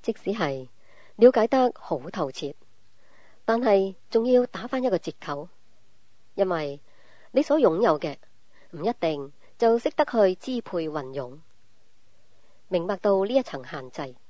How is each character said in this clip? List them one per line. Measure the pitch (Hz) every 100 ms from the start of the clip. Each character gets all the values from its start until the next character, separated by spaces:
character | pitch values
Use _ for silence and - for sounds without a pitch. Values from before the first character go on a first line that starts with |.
即 | -
使 | 151 -
係 | 214 156 135 127 - - - - -
了 | 240
解 | 240 226
得 | 262 247 -
好 | - 147 147
透 | 202 143
徹， | - 143 - - - - - - - - -
但 | - 226
係 | 247 196 190 185 -
仲 | 226 240
要 | 247 247
打 | 170 240
返 | 262
一 | 254
個 | 180
折 | - -
扣， | - 143 165 - - - - - - - - -
因 | 190
為 | 170 143 143 - - - - -
你 | 254
所 | 302 311
擁 | 220 165
有 | 226 151
嘅 | 156 135 - - - - -
唔 | 160
一 | 185 240
定 | 160 147 139 - - -
就 | 233 233
識 | 311 -
得 | 294
去 | 233 196 185
支 | - 247
配 | - 180 156
運 | 151 131
用。 | 139 123 143 - - - - - - - - - - - - -
明 | 185 180
白 | 196
到 | 208 196 196
呢 |
一 | 262
層 | - 139 127
限 | 151 127
制 | - 135 127